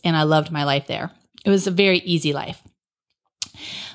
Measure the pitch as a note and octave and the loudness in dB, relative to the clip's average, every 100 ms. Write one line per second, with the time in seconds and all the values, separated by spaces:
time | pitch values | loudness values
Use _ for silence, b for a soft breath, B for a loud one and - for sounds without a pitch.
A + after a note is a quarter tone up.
0 | F3 D#3+ D3+ D#3 D3+ D3+ C#3+ C#3 - - | 0 2 4 2 2 -2 0 0 -2 -8
1 | F3+ - _ - G3+ G3 F#3+ F3+ G3 F3+ | -8 -12 _ -6 0 2 2 2 4 2
2 | - E3 D3 C#3+ - - _ _ _ _ | 2 0 0 -4 -6 -12 _ _ _ _
3 | _ _ _ - - B B B B | _ _ _ -14 -14 B B B B